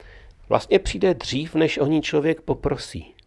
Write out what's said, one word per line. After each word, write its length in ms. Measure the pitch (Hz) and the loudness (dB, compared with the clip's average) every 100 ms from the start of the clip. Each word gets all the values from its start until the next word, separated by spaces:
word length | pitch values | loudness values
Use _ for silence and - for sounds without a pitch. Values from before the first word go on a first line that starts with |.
| - - - - - | -20 -20 -20 -18 0
vlastně 300 | 110 - - | 0 4 2
přijde 340 | - - 185 | 2 0 0
dřív, 420 | 170 - 131 160 156 | 0 -2 -6 -2 0
než 220 | 160 - | 0 2
o 80 | 143 | 2
ní 160 | 156 | 2
člověk 400 | 156 156 151 160 | 0 0 0 0
poprosí. 760 | - 139 139 131 - - - - | -2 -2 -2 -4 -8 -12 -14 -20